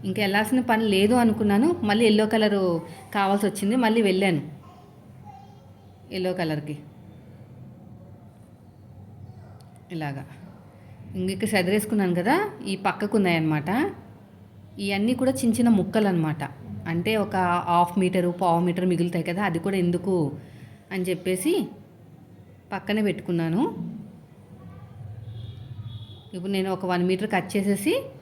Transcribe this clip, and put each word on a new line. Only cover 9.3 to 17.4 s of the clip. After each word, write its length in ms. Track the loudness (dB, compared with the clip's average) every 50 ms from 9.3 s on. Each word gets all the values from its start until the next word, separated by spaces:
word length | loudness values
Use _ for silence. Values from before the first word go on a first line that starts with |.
| -18 -20 -20 -20 -20 -20 -20 -20 -20 -20 -16 -10
ఇలాగా 320 | -8 -6 -6 -6 -6 -8 -12 -14 -18 -18 -18 -20 -20 -20 -20 -20 -20 -20 -20 -20 -20 -20 -18 -12 -8
ఇంక 160 | -4 -4 -4
ఇక్కడ 180 | -2 -2 -2 0
సదిరేసుకున్నాను 680 | 2 2 2 4 2 0 0 0 0 0 2 2 2
కదా, 340 | 2 2 2 2 2 2 -2 -6 -8 -6
ఈ 100 | -6 -6
పక్కకు 400 | -2 -2 -4 -2 -2 -4 0 2
ఉన్నాయన్నమాట. 540 | 2 4 4 2 2 2 2 0 0 0 0 0 0 0 -2 -4 -8 -16 -20 -20 -20 -20 -20 -20 -20 -20 -20 -20 -20 -20 -20 -12 -8
ఇవన్నీ 360 | -4 -2 0 0 2 0 2
కూడా 160 | 2 0 0
చిన్న 240 | 0 2 2 0 2
చిన్న 140 | 4 4 4
ముక్కలు 400 | 6 4 2 2 2 2 2 4
అనమాట. 340 | 2 2 0 0 -2 -4 -6 -10 -10 -14 -14 -14 -12 -10 -6
అంటే 300 | -4 -4 -2 0 0 0
ఒక 200 | 0 0 0 0 0